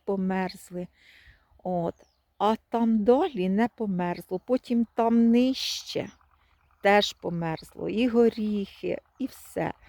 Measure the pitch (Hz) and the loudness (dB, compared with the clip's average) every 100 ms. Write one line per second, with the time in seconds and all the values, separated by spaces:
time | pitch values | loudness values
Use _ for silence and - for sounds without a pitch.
0 | - 196 190 190 185 - - 180 180 _ | -4 -4 -2 -2 -4 -8 -14 -12 -12 _
1 | _ - - _ _ _ 180 175 170 - | _ -20 -20 _ _ _ -6 -4 -4 -8
2 | _ _ _ - 202 220 _ 233 233 220 | _ _ _ -2 0 0 _ -2 2 2
3 | 202 262 370 233 185 202 233 - 208 180 | 4 4 2 -2 -2 0 0 -2 -4 -2
4 | 175 175 - 185 - 254 - 233 233 - | -4 -4 -6 -8 -2 -2 0 -2 0 0
5 | 233 233 233 233 262 262 - - - 147 | 2 4 6 4 2 -2 -6 -8 -8 -8
6 | 208 - _ _ _ _ _ _ 196 208 | -8 -12 _ _ _ _ _ _ 4 4
7 | 202 - 175 170 165 160 - - 165 214 | 2 -6 -6 -4 -4 -6 -10 -10 -6 -2
8 | 247 233 226 226 214 208 196 - 180 - | 2 4 2 2 -4 -4 -6 -8 -8 -8
9 | _ - 262 - - - 160 - | _ -10 -10 -10 -12 -6 -6 -8